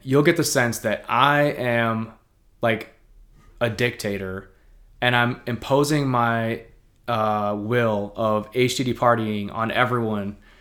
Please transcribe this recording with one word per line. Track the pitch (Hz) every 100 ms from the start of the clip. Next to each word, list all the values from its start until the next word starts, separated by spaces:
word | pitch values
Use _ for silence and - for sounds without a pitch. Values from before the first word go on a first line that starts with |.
you'll | 131 135
get | 151 170
the |
sense | - 139 120 113
that | 113 104 -
I | 117 135 147
am, | 147 - 123 120 117 113 113 - _ _ _ _
like, | 120 110 - - _ - - - - -
a | 120
dictator | 101 120 120 107 101 95 95 - _ _ - - -
and | 123 120
I'm | 120 123 -
imposing | 113 - 139 147 151 139
my, | 123 117 117 113 113 - - _ _ -
uh, | 113 110 107 104 104
will | 104 120 117 104 101 -
of | 110 107 104
H | 127 127 -
T |
T | 131
partying | 117 120 117 110 104 101
on | 104 113
everyone. | - 123 120 113 107 98 104 - -